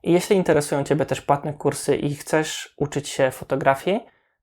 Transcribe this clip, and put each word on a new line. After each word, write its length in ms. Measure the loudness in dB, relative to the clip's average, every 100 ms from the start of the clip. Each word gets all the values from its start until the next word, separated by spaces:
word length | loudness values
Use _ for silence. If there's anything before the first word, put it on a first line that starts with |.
I 80 | 2
jeśli 240 | 2 4
interesują 480 | 2 4 2 2 -2
Ciebie 220 | 0 0
też 160 | 0 -2
płatne 320 | 0 0 0
kursy 420 | -2 -2 0 0
i 200 | 0 -2
chcesz 580 | -6 -2 0 0 -6 -12 -6
uczyć 320 | -4 -4 -4
się 220 | 0 0
fotografii, 680 | 0 -4 0 2 2 0 -2 -4 _ _ _